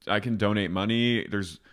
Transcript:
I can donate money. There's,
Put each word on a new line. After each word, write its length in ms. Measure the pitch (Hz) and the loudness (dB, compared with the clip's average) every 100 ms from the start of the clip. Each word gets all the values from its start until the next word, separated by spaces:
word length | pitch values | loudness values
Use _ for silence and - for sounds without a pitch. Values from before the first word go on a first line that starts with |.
| - | -2
I 120 | 104 | -2
can 180 | 117 110 | 0 0
donate 320 | 104 104 90 | 2 2 0
money. 560 | 92 104 117 120 117 - | 0 0 2 2 0 -2
There's, 320 | 101 90 82 - | -4 -6 -10 -20